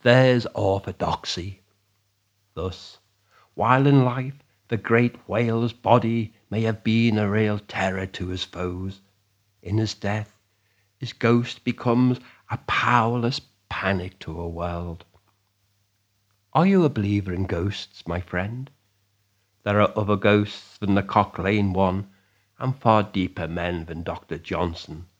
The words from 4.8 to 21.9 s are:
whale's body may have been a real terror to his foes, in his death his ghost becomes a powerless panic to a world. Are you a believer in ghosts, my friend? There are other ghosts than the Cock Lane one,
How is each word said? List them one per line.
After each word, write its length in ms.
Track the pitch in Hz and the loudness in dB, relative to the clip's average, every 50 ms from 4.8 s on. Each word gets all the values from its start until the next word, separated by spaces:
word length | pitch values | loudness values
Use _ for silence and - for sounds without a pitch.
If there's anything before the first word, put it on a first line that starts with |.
| - - 113 117 120 120 - - _ | 0 2 4 4 4 2 0 -6 _
whale's 460 | - - 107 120 117 113 113 117 117 - | -6 -2 -2 0 0 0 -2 -2 -4 -4
body 600 | _ _ - 113 123 117 113 117 117 110 104 _ _ _ _ | _ _ 4 4 4 4 2 -2 -2 -4 -6 _ _ _ _
may 100 | - 107 | -4 -2
have 240 | 113 110 110 107 _ | -2 -2 -2 -2 _
been 320 | 113 110 113 117 117 107 | 0 2 2 2 2 2
a 140 | 107 107 101 | 2 0 0
real 280 | 101 110 110 107 104 101 | 0 0 0 0 -2 -4
terror 460 | - _ - - 95 95 92 95 95 | -6 _ -6 -4 -4 -2 -2 -4 -8
to 240 | 95 - - 92 90 | -8 -8 -8 -8 -8
his 160 | 92 90 - | -6 -8 -8
foes, 560 | - - 87 90 90 90 90 92 95 95 - _ _ _ _ _ _ _ _ _ _ _ _ - | -10 -10 -8 -8 -6 -6 -6 -8 -10 -10 -12 _ _ _ _ _ _ _ _ _ _ _ _ -10
in 160 | - 98 110 | -4 -2 -2
his 160 | 110 107 - | -2 -2 -4
death 400 | _ - 101 101 107 107 - _ _ _ _ _ _ _ _ _ _ _ _ _ _ | _ -6 -6 -4 -4 -6 -10 _ _ _ _ _ _ _ _ _ _ _ _ _ _
his 160 | - 117 - | -14 -14 -12
ghost 500 | _ - 113 117 120 120 120 - - _ | _ 2 2 4 4 2 -2 -8 -8 _
becomes 560 | 123 120 - - 123 117 123 127 127 123 120 - - - _ _ _ | -6 -6 -4 -2 0 2 4 4 2 2 0 -4 -18 -20 _ _ _
a 80 | 113 - | -10 -10
powerless 840 | _ - - - - 117 120 123 113 113 117 123 117 117 127 - - _ _ _ _ _ | _ -4 -4 -2 0 2 2 2 2 2 -2 -2 -2 -2 -4 -4 -10 _ _ _ _ _
panic 480 | - - - 95 98 92 90 92 - _ | -10 -6 -2 -2 -2 -2 -4 -8 -12 _
to 200 | - - 80 82 | -14 -12 -10 -8
a 100 | 85 85 | -8 -8
world. 560 | 82 82 85 87 87 85 87 87 82 82 - _ _ _ _ _ _ _ _ _ _ _ _ _ _ _ _ _ _ _ _ _ _ _ _ _ _ _ _ _ _ | -8 -6 -6 -6 -6 -6 -8 -8 -10 -12 -16 _ _ _ _ _ _ _ _ _ _ _ _ _ _ _ _ _ _ _ _ _ _ _ _ _ _ _ _ _ _
Are 140 | 139 165 | 2 4
you 180 | 190 196 190 175 | 4 6 4 4
a 60 | 147 | 4
believer 420 | - - 101 101 104 101 95 92 90 | 2 0 0 0 0 0 0 -2 -4
in 120 | 87 95 | -4 -4
ghosts, 640 | 85 - 85 87 101 104 - - - _ - - | -4 -2 -2 -2 -4 -4 -6 -12 -16 _ -18 -10
my 140 | 85 85 90 | -8 -6 -6
friend? 500 | 92 - - 90 92 104 117 127 131 139 _ _ _ _ _ _ _ _ _ _ _ _ _ _ _ _ _ _ _ | -6 -6 -4 -4 -4 -4 -6 -10 -12 -14 _ _ _ _ _ _ _ _ _ _ _ _ _ _ _ _ _ _ _
There 160 | 104 104 104 | -2 2 2
are 120 | 104 98 - | 2 2 2
other 200 | 110 107 98 104 | -2 0 0 0
ghosts 600 | 98 - 104 101 104 104 104 - - - - - | 2 4 4 4 4 2 0 -6 -16 -20 -20 -18
than 180 | - - 98 98 | -8 -2 0 0
the 80 | 98 98 | 0 0
Cock 360 | 98 - 107 101 - - - | 2 2 2 2 0 -2 -4
Lane 340 | 90 95 104 107 101 98 92 | -2 0 0 2 0 0 0
one, 360 | 92 98 92 | 2 2 0